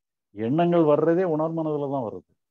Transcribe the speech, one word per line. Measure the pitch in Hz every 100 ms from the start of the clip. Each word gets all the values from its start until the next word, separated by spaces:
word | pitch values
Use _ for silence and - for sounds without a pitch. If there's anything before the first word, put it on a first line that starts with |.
| _ _ _
எண்ணங்கள் | 101 113 151 175 170
வர்றதே | 151 147 156 170
உணர்மனதுல | 190 151 160 165 156 147 143
தான் | 139 113
வருது. | 92 - _ _